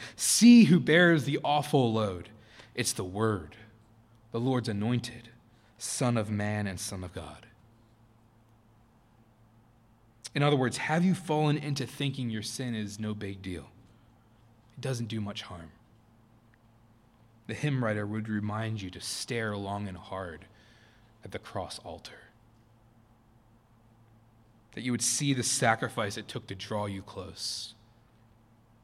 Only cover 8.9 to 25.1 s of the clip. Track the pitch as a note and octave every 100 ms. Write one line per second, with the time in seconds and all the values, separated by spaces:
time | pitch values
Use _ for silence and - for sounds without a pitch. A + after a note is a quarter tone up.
8.9 | _ _ - - _ - - - - -
9.9 | _ - - - C#3+ D3 C#3+ B2 - -
10.9 | E3 F3+ F3 - D3+ D3+ D3+ C#3+ C#3+ A#2+
11.9 | - C#3 C3 A#2+ A2 G#2 - B2+ A2 G2+
12.9 | G2+ G#2+ G#2 G2+ G2 F#2+ E2+ - - -
13.9 | - - - _ - - - - - C3
14.9 | A#2+ A2 A2 G2+ - - F2 E2 - -
15.9 | - - - - - - - - - -
16.9 | - _ _ - - - G#2+ D3 C3 A2+
17.9 | G#2+ G#2 G#2+ A2 G#2 G#2 G#2+ A2+ G#2+ F#2
18.9 | F2 - - - A#2 A2 G2+ G2 G2+ G2+
19.9 | F#2 - F#2+ F2+ D#2+ - - - - -
20.9 | - - - F#2 F2+ - G2+ F2 - -
21.9 | - - - - - - - - - -
22.9 | - - _ _ - _ - _ - -
23.9 | - - - - - - - _ - B2
24.9 | A#2 -